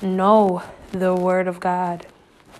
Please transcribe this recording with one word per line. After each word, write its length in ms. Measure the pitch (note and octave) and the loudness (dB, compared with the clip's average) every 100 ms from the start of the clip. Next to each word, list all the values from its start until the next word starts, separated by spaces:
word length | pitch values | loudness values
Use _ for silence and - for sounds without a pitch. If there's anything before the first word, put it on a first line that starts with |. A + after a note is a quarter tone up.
know 600 | G3 F#3 G3 A3 G3+ F3+ - - - | -4 0 4 6 4 0 -8 -18 -12
the 200 | F#3 F#3 | -4 -2
Word 360 | F3+ F3+ F#3 F#3 | 0 0 0 -2
of 100 | F3+ | -4
God, 480 | F#3 F3+ F3+ E3+ - - _ _ - | -4 -2 -4 -6 -12 -20 _ _ -20